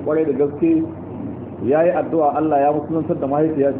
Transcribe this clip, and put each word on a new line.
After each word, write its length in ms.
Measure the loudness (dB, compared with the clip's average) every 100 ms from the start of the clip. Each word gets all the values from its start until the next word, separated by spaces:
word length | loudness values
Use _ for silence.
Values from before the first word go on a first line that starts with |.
kwarai 200 | 0 0 0
da 60 |
gaske. 520 | 2 0 2 2 2 0 -6 -12 -10 -10 -10 -12 -6
Yayi 260 | 0 2 4
addu'a 440 | 2 0 0 2 2
Allah 240 | 0 2
ya 100 | 2
musuluntar 440 | 0 -2 -4 -2 -2
da 60 | -2
mahaifiya 460 | 0 2 2 0 0